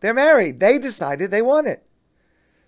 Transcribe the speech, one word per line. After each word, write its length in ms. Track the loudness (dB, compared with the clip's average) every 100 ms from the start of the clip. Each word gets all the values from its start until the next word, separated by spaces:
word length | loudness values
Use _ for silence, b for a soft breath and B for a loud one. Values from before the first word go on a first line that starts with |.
they're 120 | -4
married. 460 | 0 4 4 2 0
They 180 | 2 2
decided 540 | -2 -6 -6 -6 -4
they 100 | -2
want 280 | 0 0 0
it. 160 | -6 _ _ _ _ _ _ _ _